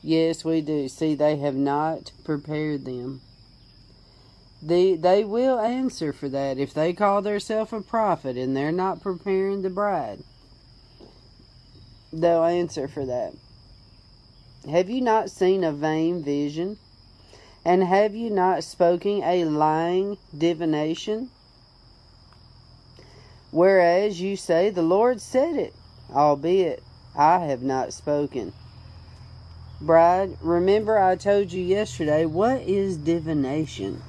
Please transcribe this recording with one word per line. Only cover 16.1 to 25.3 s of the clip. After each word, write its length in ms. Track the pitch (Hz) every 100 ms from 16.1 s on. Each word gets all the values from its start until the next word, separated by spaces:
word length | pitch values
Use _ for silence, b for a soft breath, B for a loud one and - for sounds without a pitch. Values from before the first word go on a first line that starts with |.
| 175
vision? 560 | 143 143 147 151 185 208 - - - - B B B B
And 180 | 165 180
have 320 | 185 190 214
you 160 | 208 233
not 340 | 202 180 175
spoken 580 | - - 170 175 202 202
a 220 | 156 180
lying 720 | 165 151 151 156 165 180 196 202 - 143
divination? 960 | 165 165 165 151 151 165 - 214 254 _ _ _ _ _ - - - - - - - - - - - - B B B B B
Whereas 680 | 156 185 196 170 180 208 175
you 160 | 190 196
say, 340 | - 165 196
'The 120 | 180
Lord 380 | 165 190 240 247
said 360 | -